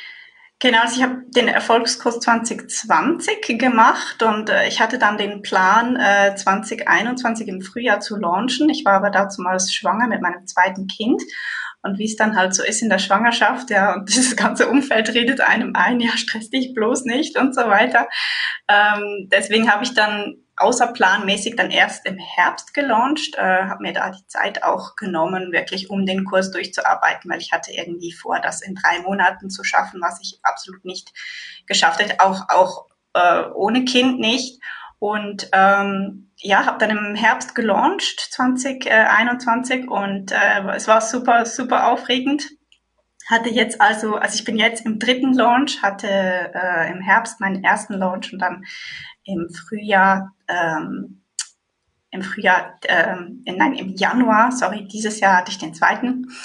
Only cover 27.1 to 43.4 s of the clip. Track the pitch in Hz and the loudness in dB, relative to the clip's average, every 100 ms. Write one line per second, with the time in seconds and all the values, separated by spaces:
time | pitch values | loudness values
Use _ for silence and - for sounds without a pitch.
27.1 | 175 175 165 - 165 - - 170 170 170 | -2 -6 -8 -4 -4 -4 -10 -10 -10 -12
28.1 | - - 175 - - 196 190 165 175 180 | -12 -6 -4 -4 -8 -10 -4 -2 -2 -2
29.1 | 196 185 190 190 - - 170 - 185 175 | 0 0 0 -8 -10 -4 -2 -2 -4 -6
30.1 | - - - - - - 185 185 185 - | -6 -14 -6 -4 -4 -8 -16 -14 -14 -16
31.1 | - - - - - - 196 165 - 202 | -18 -16 -16 -18 -14 -2 2 2 2 0
32.1 | - 190 190 - 170 185 - - _ _ | 2 2 2 2 4 4 0 -16 _ _
33.1 | 180 175 170 160 - 202 247 254 247 254 | 2 4 4 0 -2 0 2 2 2 2
34.1 | 247 220 262 - - - - - - 208 | 2 0 -2 -4 -12 -16 -16 -18 -8 -4
35.1 | 208 208 202 - 190 196 202 202 196 196 | -4 -6 -10 0 4 6 4 2 -2 -4
36.1 | - - _ 196 196 262 - 214 214 208 | -8 -18 _ 0 2 2 2 0 0 -4
37.1 | 208 226 254 - - 220 196 285 392 - | 2 2 2 -2 -2 0 2 2 0 -4
38.1 | - - - 254 254 277 262 233 220 214 | -6 -8 -2 0 0 -2 -6 2 4 4
39.1 | 208 240 247 247 233 247 254 254 202 196 | 4 2 0 0 -2 0 -4 -4 -4 -4
40.1 | 196 190 208 202 208 196 214 214 220 220 | -4 -4 0 2 2 0 -2 4 4 4
41.1 | 254 254 233 233 - 254 254 226 240 - | -2 2 4 2 -4 0 2 2 2 0
42.1 | 254 262 294 - - _ _ _ _ _ | -2 0 -2 -4 -16 _ _ _ _ _
43.1 | _ - 226 | _ 0 0